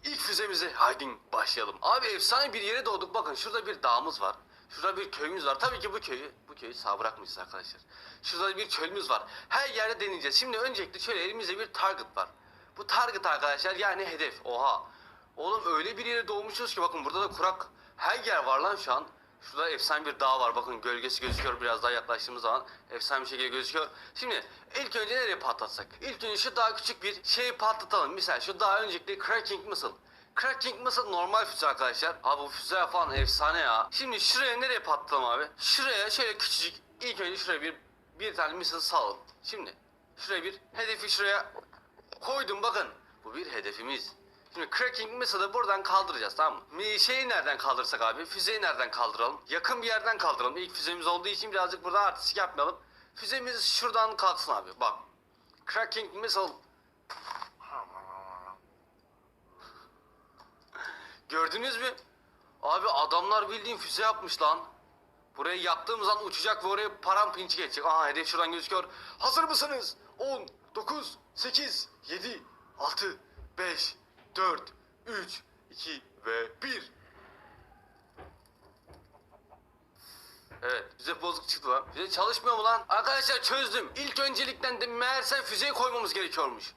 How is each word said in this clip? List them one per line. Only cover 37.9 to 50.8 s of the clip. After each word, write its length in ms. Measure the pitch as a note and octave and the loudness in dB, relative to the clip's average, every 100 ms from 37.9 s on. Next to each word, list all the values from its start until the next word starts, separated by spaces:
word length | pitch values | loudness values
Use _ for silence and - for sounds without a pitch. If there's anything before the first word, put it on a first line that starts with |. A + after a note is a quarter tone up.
| _ _ - | _ _ -8
bir 160 | G#3+ F3+ | -6 -2
tane 180 | D#3 | -2
missile 280 | E3+ E3 E3 | 0 -4 -2
salın. 360 | D#3 E3 G#2+ G2 - - | 2 2 0 -4 -14 -14
Şimdi 320 | - G#3+ - - _ _ _ - | -10 -8 -10 -14 _ _ _ -14
şuraya 260 | - F#3+ | -4 -4
bir 160 | E3+ F#3+ - | -4 -10 -14
hedefi 360 | - A3+ G#3+ G#3 | -6 -4 -4 -2
şuraya 440 | - G3+ G3+ - - - - _ - - - | 2 4 2 0 -12 -18 -20 _ -20 -20 -10
koydum 420 | - C4+ - G3+ | -4 -2 -2 0
bakın. 240 | A3+ G#3+ E3 - - - | 0 0 -2 -6 -20 -20
Bu 120 | A2 A#2+ | -12 -10
bir 160 | F4+ | -6
hedefimiz. 640 | A#2 G#2 G#2 A#2 C3+ - - - - - | -4 -6 -6 -6 -6 -8 -14 -20 -20 -16
Şimdi 160 | E3+ D#3 - | -8 -2 0
Cracking 360 | B3 A#3+ A3 | 0 -2 -6
Missile'ı 400 | A#3+ B3 G3+ G3 | -4 -2 0 0
buradan 300 | A3+ G3 G3 | 2 2 2
kaldıracağız 520 | G3 F#3+ F#3 C#3+ G#2 - | 4 4 4 -2 -4 2
tamam 240 | D#3 - | 2 2
mı? 60 | - | -12
Mi-, 280 | D#3 G#3+ G#3+ | -6 -2 4
şeyi 300 | A3+ C4 B3+ | 4 4 2
nereden 280 | G3+ D3 C#3 | 0 0 0
kaldırsak 440 | C#3 B2+ A#2+ A#2 | 2 2 0 2
abi? 240 | A2+ A#2+ E3 | 2 0 -6
Füzeyi 360 | - - A3 | -2 0 2
nereden 300 | F#3 B2+ A#2+ | 0 0 -2
kaldıralım? 500 | B2 A#2 A2 A#2 D3 - | 0 0 2 0 0 -4
Yakın 320 | D#3 - B3 | -2 0 0
bir 60 | A3+ | 0
yerden 300 | A3 G#3+ G#3+ | 0 2 2
kaldıralım. 400 | F3 C3 B2 D#3 | 2 2 0 0
İlk 180 | F3+ | -8
füzemiz 320 | - | -4